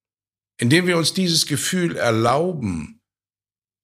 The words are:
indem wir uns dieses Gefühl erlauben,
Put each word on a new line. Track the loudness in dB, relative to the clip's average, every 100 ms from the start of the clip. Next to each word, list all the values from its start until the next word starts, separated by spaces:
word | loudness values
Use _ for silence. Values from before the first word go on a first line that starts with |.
| _ _ _ _ _ -4
indem | 2 2 4
wir | 0
uns | 0
dieses | 0 0 0 0
Gefühl | -2 -2 -2 -2 0
erlauben, | 0 2 2 2 0 -4 -4 -6 -8 -16 _ _ _ _ _ _ _ _